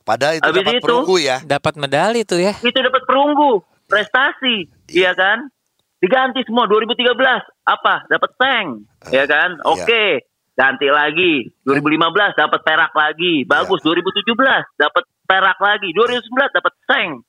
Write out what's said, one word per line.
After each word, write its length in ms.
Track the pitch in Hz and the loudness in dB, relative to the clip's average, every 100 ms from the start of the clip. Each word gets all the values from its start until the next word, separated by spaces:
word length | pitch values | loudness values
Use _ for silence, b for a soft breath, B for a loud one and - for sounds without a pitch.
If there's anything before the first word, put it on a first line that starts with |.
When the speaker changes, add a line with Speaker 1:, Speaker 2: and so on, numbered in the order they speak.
Speaker 1:
Padahal 360 | - 117 139 160 | -2 -2 0 0
itu 80 | |
Speaker 2:
Habis 160 | 156 170 | 0 0
Speaker 1:
dapat 120 | 196 | 0
Speaker 2:
itu 120 | 240 | -2
Speaker 1:
perunggu 320 | 240 240 330 - | 0 0 2 0
ya. 180 | 135 127 | 0 -4
Speaker 3:
Dapat 320 | 151 139 156 151 | -2 -2 -2 -4
medali 440 | 139 139 185 233 | -2 0 0 0
tuh 160 | 214 175 | -2 0
ya. 160 | 185 202 | 0 0
Speaker 2:
Itu 220 | 240 254 | -2 0
dapat 240 | 254 254 | 0 -2
perunggu, 580 | 254 262 285 294 294 214 _ _ | 0 0 2 2 2 2 _ _
prestasi, 880 | _ 202 202 254 277 - 254 220 160 _ _ | _ -2 0 0 0 -2 -4 -4 -6 _ _
Speaker 1:
Iya. 240 | 170 180 | 0 0
Speaker 2:
iya 20 | |
kan? 260 | 180 190 220 277 _ _ _ _ _ | 2 0 0 -6 _ _ _ _ _
Diganti 420 | 180 262 269 262 | 0 2 0 -4
semua. 200 | 233 226 | -4 -2
Dua 140 | 220 214 | 2 2
ribu 160 | 220 | 0
tiga 160 | 240 240 | -2 0
belas, 300 | 240 262 233 - _ | 2 2 0 -4 _
apa? 440 | - 208 208 175 - | -2 0 0 -2 -2
Dapat 240 | 160 202 _ | -2 -2 _
tank, 320 | 262 247 185 113 104 _ | 0 0 -4 -10 -14 _
Speaker 1:
Eh, 80 | - | -2
Speaker 2:
ya 140 | 131 139 | 0 2
kan? 240 | 151 175 | 2 0
Speaker 1:
iya. 140 | 165 - | -2 -2
Speaker 2:
Oke, 380 | 165 175 233 208 143 _ _ _ | -2 0 0 2 -2 _ _ _
ganti 320 | - 131 127 143 | 0 0 2 0
lagi. 480 | 147 147 156 180 147 110 _ | 2 0 0 0 0 -4 _
Dua 160 | - | -2
ribu 160 | 143 143 | 0 0
lima 180 | 156 170 | 0 0
belas 240 | 175 202 | 2 0
dapat 300 | 160 151 156 | 0 0 0
perak 320 | - 156 160 | 0 0 0
lagi. 480 | 151 151 156 180 160 | 0 -2 -2 -2 -2
Bagus. 400 | 123 143 185 185 | 0 -2 0 -2
Speaker 1:
Iya. 20 | |
Speaker 2:
Dua 100 | 156 | 0
ribu 140 | 175 175 | -2 -2
tujuh 200 | 202 202 | -4 -4
belas 300 | 233 269 220 - | 0 0 0 -4
dapat 280 | _ 147 - - _ | _ -2 -2 -6 _
perak 360 | _ 190 190 180 | _ 0 2 0
lagi. 320 | 202 208 196 | 0 -2 -2
Dua 160 | 160 233 | 0 0
ribu 160 | 247 | -2
sembilan 260 | 226 254 269 | -6 -2 -2
dapat 200 | 175 - _ | 0 -4 _
tank. 260 | - 262 202 131 | -4 -4 -4 -8